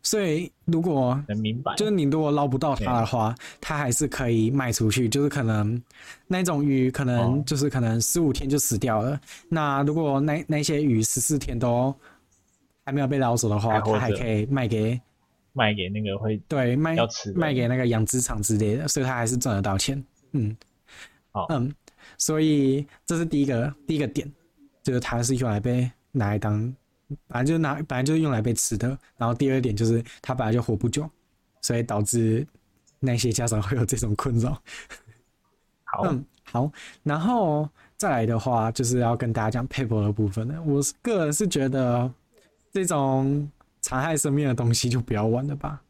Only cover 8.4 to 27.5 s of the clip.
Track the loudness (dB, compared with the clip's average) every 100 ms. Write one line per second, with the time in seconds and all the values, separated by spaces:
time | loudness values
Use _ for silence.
8.4 | 0 0 0 0 0 0 0 -4 -8 -20
9.4 | -4 -2 0 2 0 2 2 2 2 0
10.4 | 0 0 0 2 2 2 2 -2 0 -2
11.4 | -2 -2 0 2 0 -2 -14 -20 _ _
12.4 | _ _ _ _ -4 -2 0 2 2 2
13.4 | 2 0 2 2 2 0 0 -2 0 -2
14.4 | 0 -2 0 0 0 -2 _ _ _ _
15.4 | _ 0 0 0 -4 -4 -4 -4 -4 -4
16.4 | -4 -2 0 2 0 0 -2 -2 -6 -2
17.4 | 0 0 0 0 2 0 0 0 -2 -4
18.4 | 0 0 2 0 -2 -2 -2 -2 -2 -2
19.4 | 0 0 0 0 -2 -4 -8 _ _ -2
20.4 | -2 -4 -16 _ _ -20 -20 _ _ -6
21.4 | -2 -2 -2 -6 -20 _ -20 -6 -2 2
22.4 | 4 4 4 2 -2 -12 -4 -2 0 0
23.4 | 2 2 -2 -4 -2 0 0 -4 -8 -16
24.4 | _ _ -20 _ -2 -2 -2 -2 0 0
25.4 | 0 0 0 0 0 -4 _ -2 0 0
26.4 | 0 -2 -2 -8 _ _ _ -14 _ -2
27.4 | 0